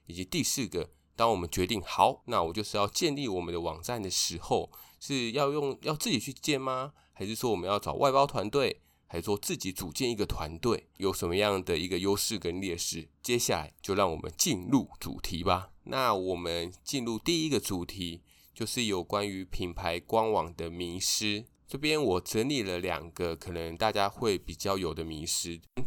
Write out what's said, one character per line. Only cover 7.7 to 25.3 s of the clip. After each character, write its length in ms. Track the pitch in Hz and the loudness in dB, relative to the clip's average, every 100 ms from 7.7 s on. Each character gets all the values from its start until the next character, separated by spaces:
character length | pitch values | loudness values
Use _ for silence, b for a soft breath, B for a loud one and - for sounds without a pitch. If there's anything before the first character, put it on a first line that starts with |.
| 101 | 0
找 160 | - | 0
外 180 | 71 139 | 2 4
包 140 | 135 143 | 6 4
团 240 | 123 101 | 2 0
队？ 320 | 143 120 - b b b | 2 0 -2 b b b
还 60 | 85 | -6
是 60 | |
说 120 | 95 101 | 0 0
自 200 | - 160 | -2 -4
己 160 | 95 | -4
组 200 | - 92 | -6 -6
建 160 | - 123 | -2 0
一 60 | |
个 100 | 110 | 0
团 320 | 95 - 78 82 | 0 -2 -4 -2
队？ 260 | 120 104 - - | 0 0 -2 -2
有 140 | 95 | 0
什 140 | 87 87 | 0 0
么 80 | |
样 300 | 92 104 95 | 4 4 2
的 120 | 90 82 | 0 0
一 120 | 87 | 0
个 100 | 90 | 0
优 180 | 95 101 | 2 2
势 220 | - 107 | 2 -2
跟 220 | 85 90 | -4 -2
劣 180 | 98 85 | -2 -2
势？ 300 | - 82 76 _ | -4 -6 -10 _
接 160 | - 120 | -2 0
下 220 | - 95 | 2 0
来 160 | 73 - | -2 -8
就 100 | - | -2
让 160 | 98 95 | 2 2
我 60 | |
们 180 | 80 - - | 2 -4 0
进 300 | - 104 92 | 2 2 4
入 200 | 135 87 - | 2 2 -6
主 200 | - - | -10 -6
题 220 | - 82 | -4 -2
吧。 300 | 90 90 92 - | 2 2 0 -14
那 320 | - 131 127 | -6 0 2
我 220 | 101 92 87 | 2 2 0
们 360 | 85 85 85 - | 0 -2 -4 -8
进 200 | - 143 | -6 -4
入 140 | 117 113 | -2 -2
第 260 | - 170 | 0 0
一 40 | 156 | 2
个 100 | 120 | 2
主 260 | - 95 | 0 -4
题， 380 | 87 98 87 82 b b b | -4 -6 -6 -8 b b b
就 100 | - | -8
是 200 | 113 - | -4 0
有 180 | 113 95 | 0 0
关 260 | 85 104 104 | 0 -2 -2
于 160 | 95 | -4
品 300 | 92 - 90 | -4 -4 -4
牌 240 | 85 90 87 | -4 -2 -2
官 320 | - 113 110 | 2 2 4
网 240 | 101 82 | 2 0
的 160 | 85 85 | -4 -8
迷 300 | 85 87 90 | -6 -6 -4
思。 440 | - - 107 104 113 _ - | -2 0 0 -2 -6 _ -14
这 100 | 139 | -4
边 240 | 151 156 | 0 2
我 200 | 127 90 | 2 2
整 280 | - 110 131 | 2 0 2
理 140 | 143 | 0
了 160 | 98 90 | 0 -2
两 320 | 90 - 85 | -2 -4 -6
个 240 | - 87 | -4 -4
可 160 | 82 - | -4 -6
能 260 | 85 82 82 | -6 -6 0
大 140 | 110 | 0
家 180 | 104 98 | 2 0
会 300 | - 113 90 | 0 0 0
比 160 | - | -2
较 240 | 82 98 98 | -6 -2 0
有 160 | 87 | 0
的 80 | 82 | -4
迷 240 | 82 76 | -6 -6
思。 320 | 82 | -4